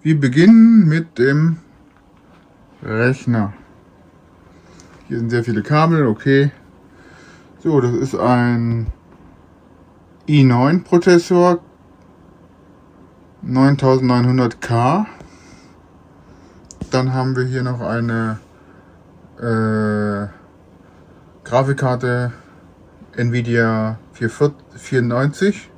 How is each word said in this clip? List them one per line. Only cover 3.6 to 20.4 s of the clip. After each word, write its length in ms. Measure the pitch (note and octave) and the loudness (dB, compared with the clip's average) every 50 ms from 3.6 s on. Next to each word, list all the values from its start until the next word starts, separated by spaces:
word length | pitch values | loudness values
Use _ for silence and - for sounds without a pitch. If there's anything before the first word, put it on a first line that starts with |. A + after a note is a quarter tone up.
| - _ _ _ _ _ _ _ _ - _ _ _ _ _ _ _ _ _ - _ - - - - - - - - | -20 _ _ _ _ _ _ _ _ -20 _ _ _ _ _ _ _ _ _ -20 _ -20 -20 -20 -20 -20 -20 -20 -14
Hier 100 | - - | -10 -8
sind 140 | A#2+ A#2 A2+ | -6 -4 -4
sehr 120 | A#2+ A#2+ A#2 | -4 -4 -4
viele 200 | A#2 G#2 G#2+ G#2+ | -2 -4 -6 -2
Kabel, 420 | - D3+ D3+ D#3+ E3 E3 D#3 C#3+ | 0 0 2 2 2 2 0 0
okay. 460 | A#2 G#2+ - - C3+ C3+ C#3 C#3+ C#3+ - - - - _ - _ _ _ - - - - - - - - - - - - _ | -2 -2 -2 0 0 2 2 2 0 -2 -8 -20 -20 _ -20 _ _ _ -20 -20 -20 -20 -20 -20 -20 -20 -20 -20 -20 -20 _
So, 220 | - E3+ D3+ C#3 | -4 0 0 0
das 120 | B2 A#2+ A#2+ | 0 0 -2
ist 200 | A2+ C3 C3 - | -2 -4 -4 -4
ein 760 | - - B2 B2 B2 A#2+ A#2+ A#2+ A#2 A#2 A#2 A#2 A#2 A2 - - - _ _ - - - - - _ _ _ _ _ _ _ _ _ - _ _ _ _ _ _ _ _ - | -2 0 0 0 2 0 0 -2 -2 -2 -4 -4 -4 -6 -8 -10 -14 _ _ -20 -20 -20 -20 -20 _ _ _ _ _ _ _ _ _ -20 _ _ _ _ _ _ _ _ 0
i 140 | D3+ D3 C3+ | 2 4 4
neun 400 | C3 B2 A#2+ B2+ C#3+ F3 F3+ - | 4 4 2 2 0 0 -2 -2
Prozessor, 760 | - F3+ E3+ E3+ F#3 F3+ E3+ E3+ - F#3 F3 F3 F3+ F3 E3+ - - _ _ - _ _ _ _ _ _ _ - - _ _ - _ _ _ _ _ _ _ _ _ _ - - - _ _ _ _ _ _ | 0 0 2 4 4 2 2 2 2 0 2 2 2 0 -2 -6 -16 _ _ -20 _ _ _ _ _ _ _ -20 -20 _ _ -20 _ _ _ _ _ _ _ _ _ _ -20 -20 -20 _ _ _ _ _ _
neuntausendneunhundert 1200 | - - B2+ C3 C3+ C#3 C#3+ C#3+ C#3 C3 C3 C3 B2+ B2 B2 B2 B2 B2+ B2+ C3 B2 A2+ A2+ - | -10 -4 0 2 2 2 2 2 2 2 2 2 2 2 2 2 2 2 2 2 0 -2 -4 -8
K. 460 | - - A#2 A#2 A#2+ C3 D#3+ G3 G#3+ - - - - - - - - - - - - - - - - _ _ - - - - - - - - - - - - - - - - - - - | -6 -4 -2 0 0 0 0 0 -4 -6 -10 -20 -20 -20 -20 -20 -20 -20 -20 -20 -20 -20 -20 -20 -20 _ _ -20 -20 -20 -20 -20 -20 -20 -20 -20 -20 -20 -20 -20 -20 -20 -18 -18 -12 -4
Dann 220 | - C3 C3 C3 B2+ | -4 -2 -2 -2 -2
haben 220 | C3 C3 C3 C3 | -4 -4 -2 -2
wir 80 | B2+ B2+ | -4 -4
hier 200 | B2+ B2+ B2+ B2 | -4 -4 -6 -6
noch 180 | B2+ B2 A#2 | -6 -6 -6
eine, 580 | - - A2+ A#2 A#2 A#2 A2+ A2+ A2+ A2 A2 G#2 - _ _ _ - - - - _ _ - _ _ _ _ - - - - - | -6 -6 -4 -4 -4 -4 -4 -4 -4 -6 -8 -10 -14 _ _ _ -20 -20 -20 -20 _ _ -20 _ _ _ _ -20 -20 -20 -18 -10
äh, 880 | - A#2+ A2+ A2 A2 A2 A2 G#2+ G#2+ G#2+ G#2+ G#2 G#2 G#2 G#2 G2+ G#3 G3+ - - | -6 -4 -2 -2 -2 -2 -2 -2 -2 -2 -2 -2 -4 -4 -4 -6 -8 -10 -14 -20